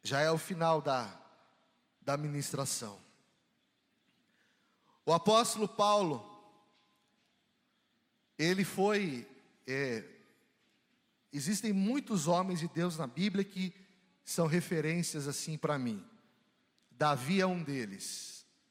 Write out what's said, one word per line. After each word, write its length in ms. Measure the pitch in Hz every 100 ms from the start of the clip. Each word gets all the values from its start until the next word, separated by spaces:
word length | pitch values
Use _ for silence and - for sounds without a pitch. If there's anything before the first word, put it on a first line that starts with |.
Já 160 | - 139
é 100 | 156
o 60 | 160
final 460 | - 180 165 160
da, 260 | 147 131 110 95 - _ _ _ _ _ _ _
da 160 | - 143
ministração. 800 | 151 143 139 151 135 - 110 98 - _ _ _ _ _ _ _ _ _ _ _ _ _ _ _ _ _ _ _ -
O 60 |
apóstolo 560 | 165 190 220 233 - 208
Paulo, 600 | - 208 208 185 131 107 - - _ _ _ _ _ _ _ _ _ _ _ _ _ _ _ _ _ _ -
ele 280 | 160 190
foi, 640 | 190 - 196 214 190 127 120 - _ _
é, 400 | - 135 135 113 92 - _ _ _ _ _ _ _ _ _ _ _
existem 400 | 143 143 202 226
muitos 540 | 196 196 277 - 208 151
homens 320 | 175 185 180
de 80 | 165
Deus 320 | 165 175 160
na 80 | 131
Bíblia 380 | 123 202 196
que 280 | 196 185 185 - - _ _ _
são 240 | - - 165
referências 800 | 170 165 165 151 170 170 156 143
assim 280 | 139 - 156
pra 220 | 147 147
mim. 260 | 127 104 90 - _ _ _ _ _ _ _
Davi 500 | - 151 139 131 190
é 60 | 185
um 160 | 180
deles. 840 | 151 139 110 95 - - - - - _ _